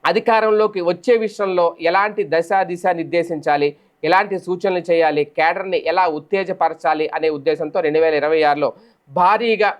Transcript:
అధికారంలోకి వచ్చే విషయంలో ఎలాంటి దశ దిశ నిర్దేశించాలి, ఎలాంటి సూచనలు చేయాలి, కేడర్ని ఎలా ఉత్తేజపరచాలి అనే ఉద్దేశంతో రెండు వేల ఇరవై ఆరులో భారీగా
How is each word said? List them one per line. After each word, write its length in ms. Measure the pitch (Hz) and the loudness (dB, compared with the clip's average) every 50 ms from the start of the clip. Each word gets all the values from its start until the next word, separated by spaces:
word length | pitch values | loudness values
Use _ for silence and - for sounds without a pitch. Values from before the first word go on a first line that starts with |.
| - | 0
అధికారంలోకి 720 | - 175 226 226 - 226 220 220 220 214 214 214 208 208 190 | 0 0 0 2 2 2 2 2 2 2 2 2 0 0 -2
వచ్చే 360 | 175 170 180 175 - 254 240 | -2 -2 -2 -2 0 2 2
విషయంలో 600 | 226 220 214 214 - 208 190 190 180 - 165 - - | 2 2 -4 -4 -4 -4 -2 0 2 2 0 0 0
ఎలాంటి 440 | 160 165 175 190 202 214 202 214 196 151 | -2 0 2 2 0 0 -2 -4 -4 0
దశ 200 | 151 165 170 170 202 190 | 0 -2 0 0 0 0
దిశ 200 | 190 165 180 170 - 185 | 0 -2 -6 -4 -2 -2
నిర్దేశించాలి, 840 | 180 170 160 147 143 170 160 170 170 156 147 160 147 143 147 147 143 _ _ _ _ _ - | -2 -2 -4 -2 -2 -2 -2 -2 -6 -6 -2 0 0 2 0 -2 -2 _ _ _ _ _ -2
ఎలాంటి 340 | 156 175 190 208 202 202 180 | 2 2 2 2 0 -4 -8
సూచనలు 400 | - 175 180 180 - 196 180 180 | -6 -6 -8 -4 -2 -2 -2 -2
చేయాలి, 460 | 170 180 170 165 165 156 147 151 147 | -2 0 2 2 2 2 2 0 -2
కేడర్ని 580 | 147 _ - 156 160 175 190 190 190 180 156 - | -4 _ 0 0 0 0 -2 -4 -4 -4 -2 -2
ఎలా 200 | 160 165 185 185 | 0 0 2 0
ఉత్తేజపరచాలి 1040 | 175 151 151 147 _ - 196 190 175 180 175 170 165 160 160 - 165 156 156 156 151 - | 0 0 -6 -6 _ -4 -4 -2 -4 -4 -2 -2 -2 -2 -2 -2 -2 -2 0 -2 -4 -4
అనే 140 | 160 156 160 | -2 -2 -2
ఉద్దేశంతో 520 | 156 143 135 156 156 156 165 151 - - | -2 -2 -2 -2 -2 -2 -4 -4 -4 -2
రెండు 180 | 165 156 151 160 | -2 0 2 2
వేల 160 | 160 160 156 | 2 2 2
ఇరవై 280 | 147 143 151 160 160 | 0 0 2 2 2
ఆరులో 300 | 151 147 143 147 147 123 - - - _ _ _ _ _ | 2 2 2 2 0 -4 -4 -6 -20 _ _ _ _ _
భారీగా 680 | 135 180 180 185 208 220 240 233 220 196 220 202 - - | -2 2 2 4 4 2 2 0 2 2 2 0 0 -4